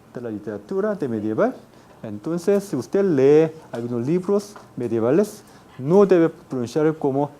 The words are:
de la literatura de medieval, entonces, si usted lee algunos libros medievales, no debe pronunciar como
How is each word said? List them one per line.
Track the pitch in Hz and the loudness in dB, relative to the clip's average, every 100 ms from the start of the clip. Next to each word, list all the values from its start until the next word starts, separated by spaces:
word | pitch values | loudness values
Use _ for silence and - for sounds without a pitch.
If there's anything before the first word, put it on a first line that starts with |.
| - | -18
de | - | -14
la | 120 | -10
literatura | 104 101 104 - 190 208 196 | -10 -10 -12 -8 -4 -4 -4
de | 139 | -4
medieval, | 113 107 110 214 262 - - - - | -4 -4 0 -2 -2 -16 -20 -20 -18
entonces, | 117 104 156 170 170 202 196 | -14 -12 -8 -6 0 0 0
si | 143 | -6
usted | - 196 | -4 -2
lee | 196 151 135 151 160 160 - | 0 4 6 6 4 -2 -14
algunos | 120 117 120 120 | -10 -6 -4 -2
libros | 175 180 202 202 - - - | -2 0 -2 -4 -16 -20 -10
medievales, | 120 113 110 156 208 - - - - - | -4 -2 2 2 0 -4 -20 -20 -20 -12
no | 131 185 202 | 2 4 6
debe | 185 165 | 6 4
pronunciar | 165 - 131 117 156 156 156 | 0 -10 -6 -4 0 0 0
como | 143 135 143 - | -2 -2 -4 -8